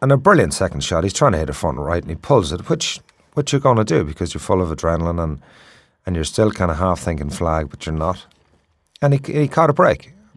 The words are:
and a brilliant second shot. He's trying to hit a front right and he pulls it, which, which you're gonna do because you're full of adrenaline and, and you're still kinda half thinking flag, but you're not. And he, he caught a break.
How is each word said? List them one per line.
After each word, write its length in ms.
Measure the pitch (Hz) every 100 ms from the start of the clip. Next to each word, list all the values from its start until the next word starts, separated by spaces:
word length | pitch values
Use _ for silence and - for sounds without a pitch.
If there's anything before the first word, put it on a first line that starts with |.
and 120 | 135
a 40 | 139
brilliant 380 | 202 170 82
second 280 | - 90 73
shot. 220 | - 82
He's 80 | 98
trying 200 | - 143
to 60 | 80
hit 120 | 73
a 20 |
front 260 | 73 82 64
right 240 | 73 85
and 80 | 78
he 60 | 80
pulls 360 | - 131 76
it, 160 | 87 98
which, 320 | 156 - - _ _ _
which 180 | - -
you're 80 | 139
gonna 240 | 139 113
do 200 | 107 156
because 300 | 76 78 87
you're 60 | 78
full 220 | - 92
of 60 | 85
adrenaline 540 | 78 82 82 85 85
and, 180 | 80 71 - - - - _ _ 92
and 100 | 85
you're 80 |
still 260 | 78 - 110
kinda 240 | 104 90
half 260 | 80 92 85
thinking 300 | 87 76 71
flag, 380 | - 85 80 73
but 160 | - 80
you're 80 |
not. 320 | 78 82 90 - _ _ _ _ _ _ -
And 120 | 143
he, 180 | 139 -
he 160 | 151 143
caught 220 | 160 156
a 20 |
break. 400 | 156 180 - - - _